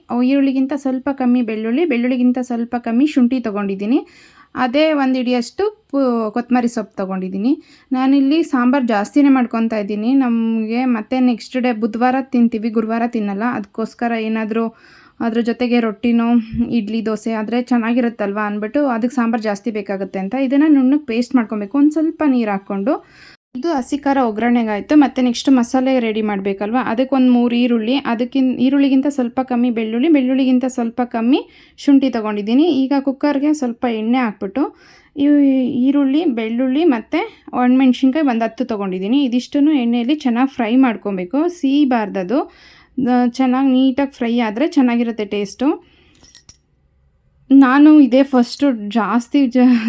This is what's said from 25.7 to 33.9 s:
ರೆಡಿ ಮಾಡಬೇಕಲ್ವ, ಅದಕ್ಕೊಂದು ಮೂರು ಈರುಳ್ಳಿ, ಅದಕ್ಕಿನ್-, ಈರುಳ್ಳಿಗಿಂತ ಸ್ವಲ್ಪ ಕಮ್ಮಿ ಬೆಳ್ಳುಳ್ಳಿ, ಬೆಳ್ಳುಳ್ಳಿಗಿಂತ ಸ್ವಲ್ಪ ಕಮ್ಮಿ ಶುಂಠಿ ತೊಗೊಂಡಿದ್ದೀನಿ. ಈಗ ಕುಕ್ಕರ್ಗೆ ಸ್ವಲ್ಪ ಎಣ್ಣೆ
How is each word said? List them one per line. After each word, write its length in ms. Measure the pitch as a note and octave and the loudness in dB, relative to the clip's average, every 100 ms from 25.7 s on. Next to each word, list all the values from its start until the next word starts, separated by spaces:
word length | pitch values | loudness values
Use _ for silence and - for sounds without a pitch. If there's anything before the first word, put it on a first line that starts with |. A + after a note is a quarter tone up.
| C4 B3+ C4 | 0 0 0
ರೆಡಿ 220 | A3+ G#3+ | 0 -2
ಮಾಡಬೇಕಲ್ವ, 560 | G#3+ G3+ G3 G3 G#3 A#3+ G#3 | -2 -2 -4 -4 -4 -2 -2
ಅದಕ್ಕೊಂದು 460 | A3+ C4 C4+ B3+ | -2 0 2 4
ಮೂರು 240 | A#3+ A#3+ A#3+ | 4 2 0
ಈರುಳ್ಳಿ, 400 | A#3+ A#3 G#3+ C4+ | 0 0 0 -2
ಅದಕ್ಕಿನ್-, 580 | - A3+ B3 C#4 C4 - | -2 -4 -2 -2 -2 0
ಈರುಳ್ಳಿಗಿಂತ 500 | B3+ C#4 C#4 C4+ C#4+ | 2 2 2 2 0
ಸ್ವಲ್ಪ 320 | C#4 A#3+ B3 | -2 -2 -4
ಕಮ್ಮಿ 280 | B3+ B3 B3 | -4 -2 0
ಬೆಳ್ಳುಳ್ಳಿ, 380 | A3+ A3 A#3 D#4 | -2 -4 0 2
ಬೆಳ್ಳುಳ್ಳಿಗಿಂತ 560 | C#4+ B3+ C4 C4 B3+ B3+ | 2 2 0 2 2 0
ಸ್ವಲ್ಪ 360 | B3+ A#3 A#3+ | -4 -4 -4
ಕಮ್ಮಿ 400 | A#3+ A#3 A#3 E4 - - _ - | -4 -2 0 0 -2 -16 _ -6
ಶುಂಠಿ 300 | - C4+ C4+ | 2 4 2
ತೊಗೊಂಡಿದ್ದೀನಿ. 540 | A#3 G#3+ G#3 G3+ B3+ | 0 -4 -4 0 2
ಈಗ 300 | E4+ C4+ C4 C#4 | 2 2 0 0
ಕುಕ್ಕರ್ಗೆ 540 | C#4 C4 D4 C#4 D4 | -2 -2 -2 0 0
ಸ್ವಲ್ಪ 320 | D4 B3 A#3 | 0 -2 -4
ಎಣ್ಣೆ 320 | B3 | -4